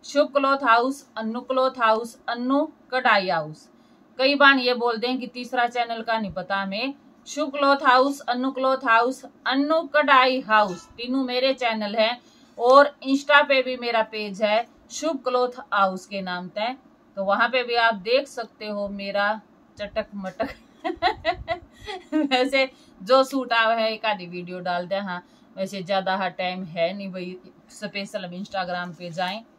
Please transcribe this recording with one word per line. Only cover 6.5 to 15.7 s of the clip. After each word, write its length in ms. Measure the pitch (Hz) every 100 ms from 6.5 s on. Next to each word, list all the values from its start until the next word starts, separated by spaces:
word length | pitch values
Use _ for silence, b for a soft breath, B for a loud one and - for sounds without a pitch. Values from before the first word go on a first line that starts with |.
| 196
हमें। 380 | 196 202 262 277 _ _ -
शुभ 220 | 285 302
क्लॉथ 300 | 285 277 285
हाउस, 380 | 294 254 277 277
अनु 280 | - 247 269
क्लॉथ 320 | 269 262 262
हाउस, 400 | 269 226 240 269 - _ 233
अनु 340 | 262 285 320 330
कढ़ाई 520 | 302 285 269 262 262
हाउस, 440 | 208 214 208 175 -
तीनों 340 | - 240 269
मेरे 280 | 254 247 262
चैनल 420 | 269 240 220 208 214
हैं। 220 | 220 240 b b b -
और 360 | 240 269 285 -
इंस्टा 380 | 262 277 - 294
पे 180 | 285 269
भी 140 | 254 247
मेरा 240 | 240 226
पेज 380 | 220 214 208 190
है 240 | 214 220 233 _ _
शुभ 300 | - 302 277
क्लॉथ 340 | 254 247 247 247 -